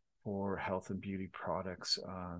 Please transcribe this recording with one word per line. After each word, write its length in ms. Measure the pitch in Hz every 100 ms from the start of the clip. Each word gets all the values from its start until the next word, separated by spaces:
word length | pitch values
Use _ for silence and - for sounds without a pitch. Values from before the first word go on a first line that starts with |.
| _ _
for 340 | 110 98 98 92
health 320 | - 95 -
and 100 | 95
beauty 300 | 98 95 92
products. 680 | - 90 87 92 87 - -
Uh, 380 | - 92 90